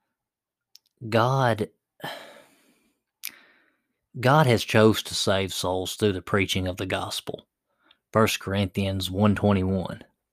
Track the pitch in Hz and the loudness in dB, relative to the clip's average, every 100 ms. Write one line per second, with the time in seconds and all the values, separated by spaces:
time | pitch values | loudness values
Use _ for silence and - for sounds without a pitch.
0 | _ _ _ _ _ _ _ _ _ _ | _ _ _ _ _ _ _ _ _ _
1 | 113 113 120 135 123 107 104 _ _ _ | -2 0 2 2 0 0 -4 _ _ _
2 | - - - - _ _ _ _ _ _ | -16 -14 -18 -20 _ _ _ _ _ _
3 | _ _ - - _ _ _ _ _ _ | _ _ -16 -16 _ _ _ _ _ _
4 | _ 127 123 151 127 107 - 110 110 101 | _ -2 2 4 4 2 2 6 6 4
5 | - - - 98 95 - 90 92 92 - | -4 -4 -2 0 -2 -4 -4 -4 -6 -2
6 | 107 92 - 101 95 98 92 90 95 98 | -2 -2 -2 -2 0 -2 -4 -6 -6 -6
7 | 95 - - - _ _ _ _ _ _ | -6 -10 -10 -14 _ _ _ _ _ _
8 | _ 110 107 - - 98 95 - 98 95 | _ 2 2 0 -4 -2 -2 -2 -2 -2
9 | 92 92 107 101 104 98 92 95 85 - | -4 2 2 4 2 2 0 -2 -4 -10
10 | - _ _ | -16 _ _